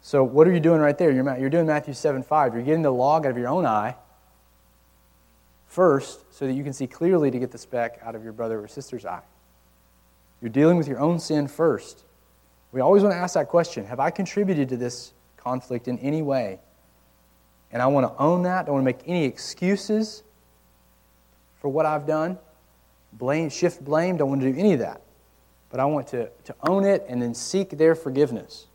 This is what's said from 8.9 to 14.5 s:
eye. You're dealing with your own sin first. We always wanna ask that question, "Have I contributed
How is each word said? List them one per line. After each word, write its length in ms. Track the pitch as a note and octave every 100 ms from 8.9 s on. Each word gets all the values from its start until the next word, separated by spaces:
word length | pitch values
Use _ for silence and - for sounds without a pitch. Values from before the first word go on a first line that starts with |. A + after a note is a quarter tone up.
| A#2+ F#2
eye. 160 | F2 - _ _ _ _ _ _ _ _ _ _ _
You're 80 | A#2+
dealing 260 | A#2 D#3 F3
with 140 | D3
your 100 | B2
own 180 | D3 E3+
sin 300 | - D#3 C#3+
first. 560 | - E3 A2 - - _ _ _ _ _ _ _
We 80 | C3
always 220 | B2+ G3+
wanna 120 | G3+ F3
ask 200 | F3+ F3
that 120 | C#3+
question, 380 | E3+ E3+ - G2
"Have 160 | B2
I 100 | C#3
contributed 560 | - F3+ - G3